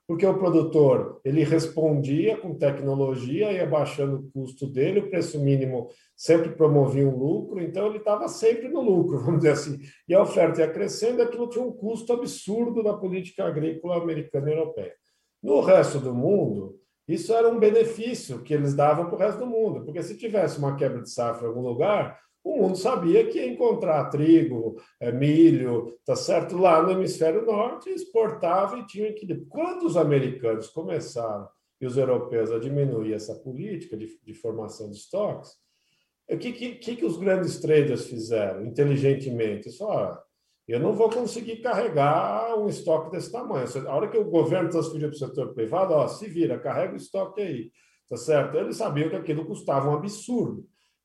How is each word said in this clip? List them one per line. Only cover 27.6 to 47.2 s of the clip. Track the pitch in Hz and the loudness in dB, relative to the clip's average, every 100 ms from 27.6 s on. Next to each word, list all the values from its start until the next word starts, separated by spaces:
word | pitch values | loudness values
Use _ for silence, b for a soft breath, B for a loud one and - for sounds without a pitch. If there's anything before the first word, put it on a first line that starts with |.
| 240 - 381 | -2 -4 -8
exportava | 370 - 226 214 - 170 185 202 247 | -8 -2 0 0 0 0 2 0 -4
e | - | -10
tinha | 196 214 | -6 -6
equilíbrio. | 214 190 147 - | -6 -8 -8 -8
Quando | 294 349 359 | -6 -4 -2
os | 339 170 | 0 2
americanos | 147 143 127 - 117 110 - | 4 4 2 -2 -2 -2 -6
começaram | - 185 160 - 123 113 104 92 _ _ _ | -10 -6 -6 -6 -6 -6 -6 -12 _ _ _
e | 127 | -4
os | 127 | 0
europeus | 131 120 - 117 110 | 2 0 0 -2 0
a | 113 | -2
diminuir | 131 143 139 117 107 | -2 -2 0 -2 -4
essa | 107 - - | -6 -8 -12
política | 135 127 208 170 - 104 | -12 -12 -10 -10 -10 -12
de, | 110 - | -12 -16
de | 110 | -20
formação | 107 117 113 107 - 104 | -10 -8 -8 -10 -12 -14
de | 101 | -16
estoques, | - 185 202 123 - _ _ _ _ _ _ _ - | -8 -6 -4 -6 -14 _ _ _ _ _ _ _ -8
o | - | -8
que, | 247 | -6
que, | 240 240 - | -10 -10 -10
que, | - 240 | -10 -4
que | - | -4
os | 165 | -2
grandes | 190 185 165 - | 0 0 -2 -4
traders | 151 151 131 117 - | 4 4 4 0 -6
fizeram | 120 110 113 98 95 113 | -10 -4 -2 -2 -4 -6
inteligentemente? | 120 143 127 139 135 135 117 110 101 120 | 0 2 4 2 0 -2 -2 -2 -4 -10
Eles | - | -10
falaram, | 208 156 95 | -4 -2 -2
"Ó, | 87 - _ _ _ - | -6 -16 _ _ _ -6
eu | 120 | -2
não | 170 | 0
vou | 208 220 | 2 2
conseguir | 233 226 233 233 226 | 2 -4 -6 -10 -6
carregar | 247 202 226 147 143 160 196 208 226 220 | -4 -2 0 2 2 2 0 -2 -2 -2
um | 208 | -2
estoque | - - 160 165 | -2 0 0 -2
desse | 175 139 | -8 -8
tamanho. | 240 247 151 123 135 139 | -10 -6 -4 -4 -6 -4
A | 143 | -2
hora | 208 | 0
que | 226 | 0
o | 180 | 2
governo | 165 143 113 135 | 2 2 0 0
transferiu | 165 151 156 147 | -2 -4 -4 -6
pro | - | -6
setor | 127 - 123 | -8 -6 -6
privado, | - 110 165 190 | -6 -4 0 2
ó, | 156 131 | 2 0
se | - 214 | -4 -8
vira, | 170 147 120 | -2 -2 -2
carrega | 139 127 185 | -4 -4 -4
o | - | -6
estoque | - 196 | -8 -6